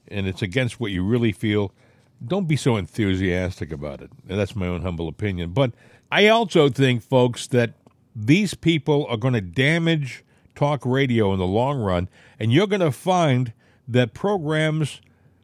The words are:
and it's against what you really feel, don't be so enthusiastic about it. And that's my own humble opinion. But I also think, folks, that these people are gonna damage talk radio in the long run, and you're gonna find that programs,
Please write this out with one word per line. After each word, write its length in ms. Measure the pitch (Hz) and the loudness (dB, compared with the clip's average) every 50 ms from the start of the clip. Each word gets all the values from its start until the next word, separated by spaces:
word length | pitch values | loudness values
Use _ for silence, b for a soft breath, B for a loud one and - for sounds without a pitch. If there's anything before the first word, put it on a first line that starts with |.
| b - | b -10
and 180 | - 101 98 | -6 -4 -4
it's 160 | 95 90 - | -4 -4 -4
against 360 | 113 95 87 131 127 117 - - | -6 -4 -2 -2 -2 -2 -4 -6
what 120 | 120 101 | -6 -4
you 120 | 98 90 92 | -2 -2 0
really 280 | 98 120 123 117 113 | 0 0 2 2 0
feel, 400 | 101 - - 110 107 104 101 98 b b b b b b b b b _ - | -2 -2 -2 0 0 0 0 -2 b b b b b b b b b _ -8
don't 220 | 117 180 202 196 | -6 -4 -4 -2
be 100 | 156 156 | -2 -2
so 200 | 131 - 139 117 | 0 0 0 0
enthusiastic 960 | 104 90 - - - 110 98 95 92 98 92 90 90 92 87 90 - - 76 | 0 -2 -6 -4 -2 0 0 0 0 0 0 0 0 -2 -4 -6 -8 -10 -10
about 280 | 80 71 71 71 69 65 | -10 -10 -10 -10 -10 -12
it. 100 | 71 - - - - - | -16 -18 -20 -20 -12 -8
And 100 | 92 104 | -4 -4
that's 160 | 101 - - | -2 -4 -4
my 120 | 107 90 | -6 -4
own 160 | 90 90 85 | -4 -4 -4
humble 260 | 78 92 85 80 85 80 | -6 -6 -6 -6 -6 -8
opinion. 420 | 76 - 107 104 95 87 85 85 | -6 -6 -6 -6 -4 -4 -6 -4
But 220 | 87 139 139 123 b b b b b b b b | 0 0 0 0 b b b b b b b b
I 160 | - 170 202 208 | 0 2 4 4
also 400 | 226 233 233 - - 175 147 139 | 4 4 2 2 4 4 4 4
think, 340 | 117 - 135 131 123 117 | 4 2 2 2 2 0
folks, 440 | - _ 135 127 123 123 117 - - - | -2 _ 2 4 4 4 0 -4 -6 0
that 240 | - 123 117 113 - _ _ - _ _ _ _ _ | 0 2 2 0 -4 _ _ -20 _ _ _ _ _
these 400 | 117 104 117 151 196 214 170 - | -6 2 4 4 4 4 0 -4
people 520 | - - 160 170 156 - 156 147 143 147 - | -2 0 0 0 2 2 0 0 0 0 -2
are 80 | 117 | -4
gonna 240 | 110 107 135 127 113 | -2 0 0 0 0
damage 800 | 92 87 82 131 127 143 160 170 165 165 165 156 143 123 - - b b b b b b _ | -2 -4 -2 0 2 2 2 2 2 0 0 0 -2 -6 -10 -16 b b b b b b _
talk 300 | - 147 143 151 131 - | -2 -2 -2 -2 -2 -2
radio 460 | 123 123 135 139 127 120 113 107 98 | -2 0 0 2 2 2 2 4 2
in 60 | 95 95 | 2 0
the 80 | 92 | 0
long 340 | 90 95 110 123 139 147 135 | 0 0 0 0 0 -2 -2
run, 280 | 110 98 90 87 92 95 b b b b b b | -2 0 0 0 0 -2 b b b b b b
and 140 | 113 110 | -2 2
you're 160 | 120 160 208 202 | 2 2 2 2
gonna 240 | 196 202 175 156 | 0 0 0 -2
find 600 | 120 - - 185 185 180 170 151 127 123 127 117 - b b b b b b - | -2 -2 -2 0 2 2 2 2 2 0 0 -4 -8 b b b b b b 0
that 260 | 113 123 123 113 - | 2 2 2 2 -2
programs, 880 | - - 202 208 190 151 151 156 156 156 156 156 156 156 - - - b b b b b b b b | -4 -2 -2 -2 -2 -2 -2 0 0 0 0 0 0 -2 -4 -6 -12 b b b b b b b b